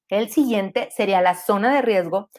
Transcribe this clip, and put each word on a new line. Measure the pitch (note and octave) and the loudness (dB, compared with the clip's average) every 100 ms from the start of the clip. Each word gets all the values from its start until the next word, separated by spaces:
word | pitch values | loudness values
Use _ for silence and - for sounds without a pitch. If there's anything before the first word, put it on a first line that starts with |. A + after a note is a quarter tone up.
| _ | _
el | G3 A#3 | -4 0
siguiente | D#4+ C4 G#3+ F#3+ A#3+ - | 0 0 0 -2 -4 -6
sería | - G3 F#3+ | -4 0 2
la | F3+ | 2
zona | F3+ - G3+ A#3 | 0 -2 0 2
de | C#4 | 2
riesgo | A#3+ G3 E3+ F#3 G#3 | 2 0 0 -4 -6